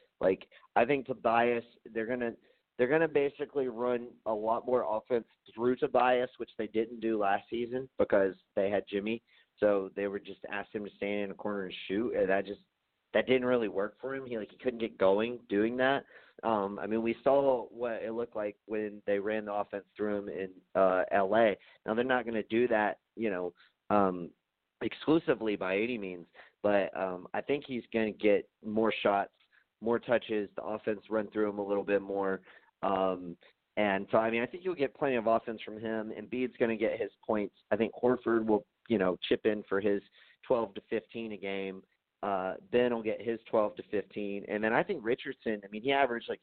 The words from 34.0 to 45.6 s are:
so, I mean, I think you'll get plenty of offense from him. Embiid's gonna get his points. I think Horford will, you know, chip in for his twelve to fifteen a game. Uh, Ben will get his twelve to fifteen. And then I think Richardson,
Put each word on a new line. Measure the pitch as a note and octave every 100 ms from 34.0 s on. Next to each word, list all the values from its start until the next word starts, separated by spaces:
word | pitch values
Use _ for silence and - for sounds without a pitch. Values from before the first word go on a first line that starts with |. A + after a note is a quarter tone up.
| G2
so, | A2+
I | A2+
mean, | A#2
I | B2
think | F3+
you'll | F#3
get | E3 C3+ -
plenty | C#3+ B2
of | A2
offense | A2+ - A2
from | - G#2+
him. | A2+ A2 A2 -
Embiid's | G#2+ B2+ B2+ -
gonna | A#2 A2+
get | G#2+ -
his | G2+ -
points. | - G#2+ G2+ - _
I | G#2
think | A2
Horford | - B2 B2+ A#2 A#2 A2
will, | G#2 - _ -
you | A2
know, | F#2 F2 -
chip | A#2+ A2
in | G#2+ -
for | G2
his | G#2 G2+ - _ - _
twelve | - B2 A2
to | G2+ -
fifteen | A2+ - A#2 A2+
a | G2+
game. | G2 G2 F#2+ F#2+ - _ _ _
Uh, | G2+ G2 F#2 - -
Ben | B2 B2
will | A#2
get | G#2+ F#2
his | A2 A2+ -
twelve | A2+ G#2 -
to | -
fifteen. | G#2 - - G2+ G2+ -
And | G#2
then | A2
I | B2
think | F3+ E3+
Richardson, | A2 B2+ C#3+ - A#2+ G#2